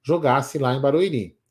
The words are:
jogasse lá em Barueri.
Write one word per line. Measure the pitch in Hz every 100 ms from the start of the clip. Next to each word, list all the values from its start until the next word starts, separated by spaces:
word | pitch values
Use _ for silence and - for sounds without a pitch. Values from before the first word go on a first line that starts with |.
jogasse | - 170 143 135 135 151
lá | 131
em | 131
Barueri. | 139 151 190 135 90 - _